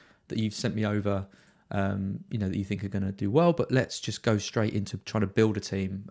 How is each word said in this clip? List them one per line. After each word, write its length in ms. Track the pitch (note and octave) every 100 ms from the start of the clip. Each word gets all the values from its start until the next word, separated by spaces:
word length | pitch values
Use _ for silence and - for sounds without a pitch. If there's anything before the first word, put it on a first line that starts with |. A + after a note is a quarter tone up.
| - _ -
that 100 | A2+
you've 160 | G#2+
sent 220 | - A#2+ A2
me 100 | G#2
over, 420 | G#2 G2+ G2 G2 - _ _ -
um, 480 | G2+ G2 G2 G2 G#2 -
you 80 | A2
know, 100 | F#2+
that 100 | G2
you 60 |
think 200 | G2 G2+
are 40 | G2+
gonna 240 | G2 G2
do 200 | G2 G2+
well, 200 | C#3 F3
but 200 | E3 -
let's 280 | B2+ - -
just 220 | - -
go 140 | A#2 G#2
straight 360 | - A#2+ G#2+
into 240 | G#2 G2+ G#2
trying 220 | - A2+
to 60 | G2
build 300 | A2+ A2 G2+
a 20 |
team, 460 | - G2 F#2+ G2 -